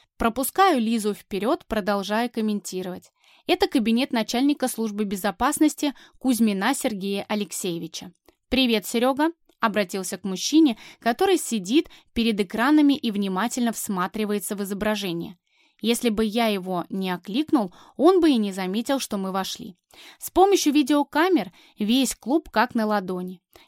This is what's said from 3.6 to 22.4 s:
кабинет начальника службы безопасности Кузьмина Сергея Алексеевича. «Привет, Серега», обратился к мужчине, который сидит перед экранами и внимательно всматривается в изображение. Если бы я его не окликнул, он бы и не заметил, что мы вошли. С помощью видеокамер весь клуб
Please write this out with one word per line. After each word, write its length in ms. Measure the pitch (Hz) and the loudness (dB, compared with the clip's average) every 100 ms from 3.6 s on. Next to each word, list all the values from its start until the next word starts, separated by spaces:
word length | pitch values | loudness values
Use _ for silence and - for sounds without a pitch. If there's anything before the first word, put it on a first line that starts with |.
| 381 | 2
кабинет 440 | 277 214 226 277 | 2 2 0 0
начальника 540 | 240 220 240 277 285 254 | -2 -2 0 0 0 -2
службы 360 | - 226 202 | -4 -6 -4
безопасности 920 | 208 196 202 190 254 294 302 - 294 - - _ | -4 -2 -4 -2 -2 2 2 2 -4 -4 -16 _
Кузьмина 560 | 262 220 226 190 208 | -2 2 2 2 -2
Сергея 500 | 277 262 208 196 196 - | -2 -4 -4 -6 -6 -4
Алексеевича. 840 | 208 208 - 190 170 165 - 185 - _ _ _ | -4 -4 -6 -6 -6 -8 -12 -16 -20 _ _ _
«Привет, 380 | 262 254 214 - | 2 4 2 0
Серега», 440 | 233 247 269 320 - _ _ | 0 0 2 0 -2 _ _
обратился 560 | 226 208 196 196 185 196 | -2 -2 -2 -6 -8 -8
к 80 | |
мужчине, 520 | 196 185 - 302 311 220 - - | -6 -6 2 4 4 2 -10 -6
который 380 | 226 240 392 359 | -4 0 2 2
сидит 520 | - 226 180 277 330 - _ | 0 -4 0 0 0 -12 _
перед 280 | - 233 208 | -2 0 0
экранами 540 | 196 220 247 302 285 | -2 0 4 6 6
и 160 | 277 233 | 4 -2
внимательно 640 | 202 196 185 233 - 233 | -4 -4 -2 -4 -2 -2
всматривается 840 | 220 - 185 190 220 214 208 202 202 | -4 -6 -4 -4 -4 -4 -4 -4 -6
в 60 | |
изображение. 760 | 196 196 214 208 196 170 170 180 _ _ _ _ | -6 -4 -2 -2 -4 -6 -8 -12 _ _ _ _
Если 280 | 214 233 240 | -2 0 0
бы 160 | 208 | 0
я 220 | 220 220 226 | -2 0 0
его 400 | 202 180 180 - | -2 -4 -6 -4
не 220 | 190 185 | -6 -4
окликнул, 640 | 180 - 220 311 285 196 - - - | -6 -4 -4 0 0 0 -8 -20 2
он 240 | 294 381 | 4 6
бы 100 | 320 | 4
и 60 | 247 | 2
не 160 | 202 | 0
заметил, 460 | 190 185 208 240 277 | -4 -4 -4 -2 -4
что 200 | - 202 | -4 -6
мы 120 | 190 | -6
вошли. 460 | 190 185 - - 175 _ - - - | -6 -6 -10 -14 -18 _ -20 -20 -18
С 120 | - | -4
помощью 420 | - 392 392 302 | 4 6 6 4
видеокамер 800 | 285 262 294 285 285 359 320 180 - _ _ | 2 4 2 2 0 2 2 0 -12 _ _
весь 360 | 208 254 254 | 0 2 0
клуб 360 | - 214 320 | -4 -2 -2